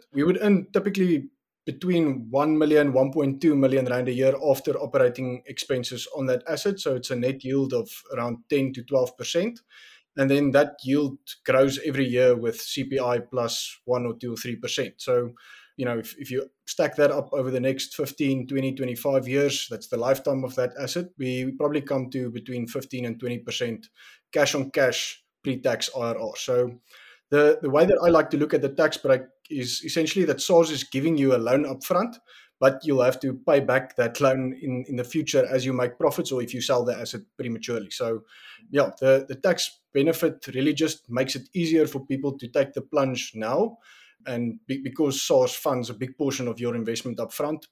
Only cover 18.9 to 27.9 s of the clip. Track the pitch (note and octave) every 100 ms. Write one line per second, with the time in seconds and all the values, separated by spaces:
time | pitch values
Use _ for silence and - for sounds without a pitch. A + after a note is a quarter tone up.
18.9 | A#2+ C#3+ C3+ A#2+ C3+ C#3+ - - A2+ -
19.9 | A#2 A#2+ C3+ D3 C3+ C3 B2+ B2+ - B2+
20.9 | E3+ F3+ - C3 B2+ C3 C3 D3 D3 C#3
21.9 | C#3 B2+ C3 B2 A2+ B2 B2 A#2 C3+ B2+
22.9 | B2+ A#2+ A#2 B2 A#2+ - - A#2 A2 -
23.9 | _ - - _ D3+ C#3 C#3+ C3+ D3+ C3
24.9 | A#2 - - _ _ C#3 C3 C3 A#2 -
25.9 | C3 A#2 G#2+ G#2+ - - B2 B2 A#2+ _
26.9 | - - - _ D3 D3 D#3+ C#3+ C#3 F3